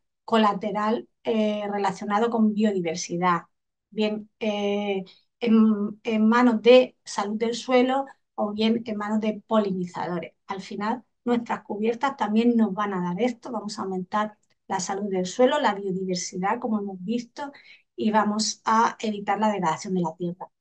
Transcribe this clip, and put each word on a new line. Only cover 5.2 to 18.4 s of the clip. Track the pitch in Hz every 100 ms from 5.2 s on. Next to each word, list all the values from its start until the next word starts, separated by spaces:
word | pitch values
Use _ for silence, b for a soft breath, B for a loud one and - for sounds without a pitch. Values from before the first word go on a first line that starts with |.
| B -
en, | 233 220 220 202 208 -
en | 240 220 220
manos | 240 247 220
de | 233 254 254 _
salud | - - 208 220
del | 233
suelo | 233 - 254 262 269 269 - _ -
o | 208
bien | 214 220 233 226
en | 208
manos | 208 220
de | 214 208 -
polinizadores. | 220 202 185 175 - 165 175 - _ -
Al | 196
final, | - 214 208 262 - _
nuestras | 240 240 - 214
cubiertas | - 208 220 233 277 269
también | 208 214 240 233
nos | 208
van | 185 208
a | 185
dar | 175 180
esto, | 247 233 -
vamos | 220 208 214
a |
aumentar | 190 185 180 214 214 - _ _ -
la | 190
salud | 185 196 208
del | 185 180
suelo, | - 254 302
la | 247
biodiversidad, | 202 202 185 185 180 - 185 190 240
como | 247 214
hemos | 202 190
visto, | 180 240 - - 285 B B B B -
y | 220
vamos | 214 208 214